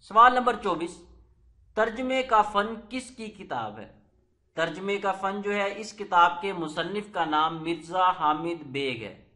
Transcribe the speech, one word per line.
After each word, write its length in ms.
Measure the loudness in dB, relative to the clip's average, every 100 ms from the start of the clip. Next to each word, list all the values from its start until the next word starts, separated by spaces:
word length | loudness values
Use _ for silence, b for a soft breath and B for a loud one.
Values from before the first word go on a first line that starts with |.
| 2
सवाल 240 | 8 8 8
नंबर 200 | 2 0
चौबीस, 380 | -2 -2 -4 -10 -20 -20 _ _ _ _ _ 0
तर्जमे 440 | 0 0 -2 0
का 180 | 4 4
फन 320 | 4 2 0 -6 -10
किसकी 360 | -10 -10 -14 -14
किताब 480 | -14 -8 -6 -6 -10
है? 60 | -18 -20 _ _ _ _ _ -4
तर्जमे 400 | -4 -4 -4 -2
का 140 | -2
फन 280 | -2 -4 -4
जो 100 | -4
है, 180 | -2 -2
इस 200 | -4 -12
किताब 460 | -12 0 6 6 4
के 120 | -6
मुसन्निफ 580 | -6 -6 -6 -4 -6 -8
का 120 | -4 0
नाम 340 | 2 0 -2
मिर्जा 420 | -6 -6 -4 2 2
हामिद 500 | 2 0 0 -4 -8 -8
बेग 340 | -6 -4 -6
है। 120 | -10 -14 -20